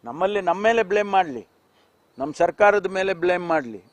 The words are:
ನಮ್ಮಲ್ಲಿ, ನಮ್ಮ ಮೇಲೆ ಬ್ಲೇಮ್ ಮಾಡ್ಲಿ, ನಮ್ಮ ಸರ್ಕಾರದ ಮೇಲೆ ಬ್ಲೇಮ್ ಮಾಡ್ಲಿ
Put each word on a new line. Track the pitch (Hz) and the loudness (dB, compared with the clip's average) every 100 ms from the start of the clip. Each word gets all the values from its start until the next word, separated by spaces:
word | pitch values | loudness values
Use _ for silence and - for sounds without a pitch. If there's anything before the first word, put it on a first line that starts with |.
ನಮ್ಮಲ್ಲಿ, | 117 139 185 208 | -12 -4 -2 0
ನಮ್ಮ | 180 175 | -2 0
ಮೇಲೆ | 214 233 | 2 2
ಬ್ಲೇಮ್ | 196 202 202 | 2 0 2
ಮಾಡ್ಲಿ, | 196 180 123 98 _ _ _ _ _ _ - | 2 0 -4 -14 _ _ _ _ _ _ -10
ನಮ್ಮ | 139 | -10
ಸರ್ಕಾರದ | 143 170 170 208 208 190 | 0 0 4 4 4 0
ಮೇಲೆ | 190 190 | -4 -4
ಬ್ಲೇಮ್ | 180 175 180 175 | -2 0 0 0
ಮಾಡ್ಲಿ | 160 127 104 90 | -2 -2 -14 _